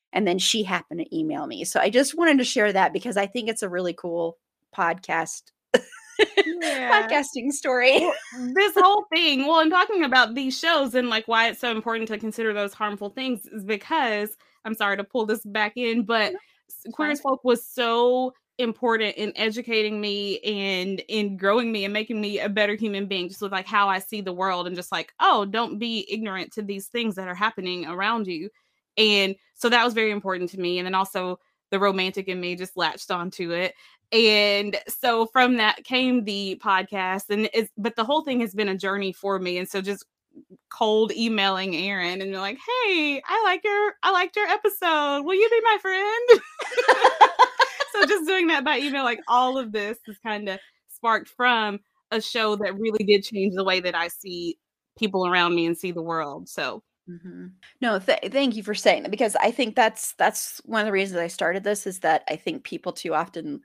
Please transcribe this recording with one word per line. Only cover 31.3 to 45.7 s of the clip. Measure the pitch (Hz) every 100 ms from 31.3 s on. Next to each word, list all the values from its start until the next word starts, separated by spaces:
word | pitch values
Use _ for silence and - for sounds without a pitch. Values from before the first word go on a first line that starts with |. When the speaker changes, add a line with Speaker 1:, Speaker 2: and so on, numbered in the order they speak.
| 180 _ _ -
Speaker 2:
the | 196
romantic | 202 190 185 190 190
in | 180
me | 175
just | 175 185 185
latched | 160 143 -
onto | 180 180 - 170
it. | 170 185 - - _ -
And | 226 220 214 208 202 208 - -
so | - 247 226 226
from | 262 247 247
that | 214 -
came | - 254 254 247
the | 208 202 196 -
podcast, | 214 190 196 196 185 190 -
and | 208 214
it's, | 226 214 -
but | 226 226
the |
whole | 226 302
thing | 302 247
has | 226
been | 196 208
a | 190
journey | 190 202 196
for | - 196 190
me. | 180 180
And | 185
so | 196
just | 190 196 - _ _ - - 185 -
cold | - 214 220 220
emailing | - 226 214 196 190 190
Erin | 165 196 196 175 185
and | 190
be | 190
like, | 196 262
"Hey, | - 508 403 349 294 277 -
I | 415
like | 415 370
your, | 415 415 415 -
I | 370
liked | 370 370 415
your | 381
episode. | 427 415 - 349 302 285 285
Will | 294
you | 381 453
be | 466
my | 453